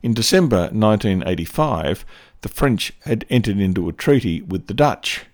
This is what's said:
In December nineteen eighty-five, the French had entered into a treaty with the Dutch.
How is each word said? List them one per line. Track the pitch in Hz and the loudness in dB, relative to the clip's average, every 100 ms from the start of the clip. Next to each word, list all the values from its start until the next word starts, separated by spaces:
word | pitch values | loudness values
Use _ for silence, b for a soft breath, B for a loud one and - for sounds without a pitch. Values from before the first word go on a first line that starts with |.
In | - | -2
December | 113 113 185 165 101 85 | 0 2 4 4 2 0
nineteen | 104 107 107 107 95 92 | 2 2 4 2 0 0
eighty-five, | 90 82 - 151 95 76 90 - b b b | -4 -4 -2 -2 0 -2 -4 -8 b b b
the | - | -14
French | - 143 110 - - | -2 0 0 -4 -10
had | - 117 - | -4 -4 0
entered | 127 113 98 | 0 0 0
into | 95 92 85 | 0 0 -4
a | |
treaty | 80 - 139 113 82 | -4 2 2 2 -4
with | - 92 - | -4 -8 -6
the | |
Dutch. | 120 147 - - - - | 0 0 0 -6 -10 -12